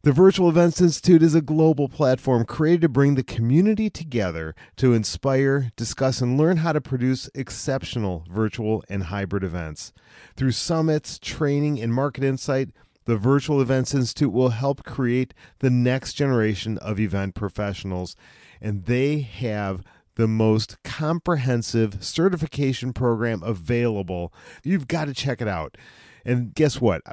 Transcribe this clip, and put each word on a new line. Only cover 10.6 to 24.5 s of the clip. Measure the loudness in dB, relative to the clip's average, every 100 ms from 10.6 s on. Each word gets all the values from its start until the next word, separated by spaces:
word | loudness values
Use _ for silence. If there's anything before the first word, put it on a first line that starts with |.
| -2 0 0 0 -4 -12
training, | -10 -4 -2 0 0 -2
and | -2
market | -2 -2 -2
insight, | -2 -2 -2 -2 -4 -8 _ _
the | -2 0
Virtual | 4 2 2 0
Events | 2 0 0
Institute | 0 -2 0 0
will | 2 2
help | 0 -2 -4
create | -8 -4 -2 0 -4 -8 -20 _
the | 0
next | 2 2 0 -4
generation | -2 0 2 2 0 -6 -6
of | -4 -2
event | -2 -2 -4 -6
professionals, | -8 -6 -6 -6 -6 -6 -8 -12 -20 -20 -20 -12
and | -6 -6 -2
they | 0 0 0
have | -4 -6 -6 -4 -4 -6 -10 _ _ -2
the | 0
most | 2 4 2 0 -8
comprehensive | -12 -6 -4 -2 -2 0 0 -2 0 0 0 -2
certification | -6 0 0 0 -4 -2 -2 -2 -6
program | -2 0 0 -2 -2
available. | -4 -6 -2 0 0 -2 -4 -6 -8 -12 -20